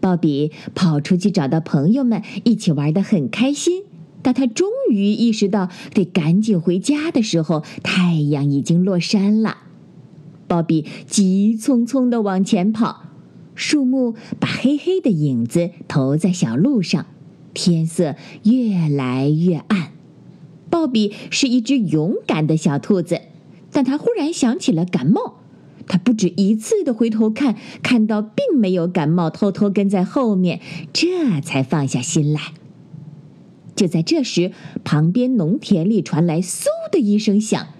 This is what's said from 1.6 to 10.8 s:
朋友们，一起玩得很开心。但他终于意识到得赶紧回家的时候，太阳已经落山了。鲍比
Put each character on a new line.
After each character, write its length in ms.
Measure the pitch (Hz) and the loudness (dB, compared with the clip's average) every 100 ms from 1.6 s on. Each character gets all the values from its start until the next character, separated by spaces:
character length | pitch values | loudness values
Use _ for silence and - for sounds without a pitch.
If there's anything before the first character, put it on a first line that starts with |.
朋 320 | 165 151 143 | 0 0 2
友 120 | 247 | 2
们， 180 | 254 220 - - | 2 0 -4 -4
一 100 | 240 | 0
起 160 | 220 - | 0 0
玩 240 | 143 147 | 0 0
得 80 | 160 | 0
很 260 | 196 196 131 | 0 0 0
开 240 | - 254 | -2 -2
心。 300 | 285 - 359 403 - - - | 0 -2 -2 -6 -20 -20 -6
但 100 | - | -2
他 140 | 247 262 | 0 0
终 220 | 220 381 494 523 | 0 -2 0 0
于 160 | 214 202 | 2 2
意 260 | 214 233 | 2 0
识 160 | 220 196 | 2 0
到 200 | 208 180 - - | 0 -2 -6 -4
得 120 | - | -2
赶 360 | 170 - 151 180 | 0 0 2 2
紧 180 | 220 196 | 4 0
回 200 | 160 180 | 2 0
家 320 | - 294 311 | 0 -2 0
的 100 | 320 | 0
时 220 | 220 170 | 0 0
候， 220 | 160 160 - - | 0 -2 -4 -12
太 320 | - 185 180 | -4 0 2
阳 340 | 165 147 147 143 | 2 0 0 0
已 140 | 143 | 0
经 220 | - 170 | 2 2
落 160 | 185 185 | 2 0
山 420 | 165 208 196 214 | 0 0 2 2
了。 160 | 220 - - - - - - - - - - | 0 -4 -14 -20 -20 -20 -20 -20 -20 -20 -4
鲍 160 | - | -2
比 240 | 160 160 | 0 -2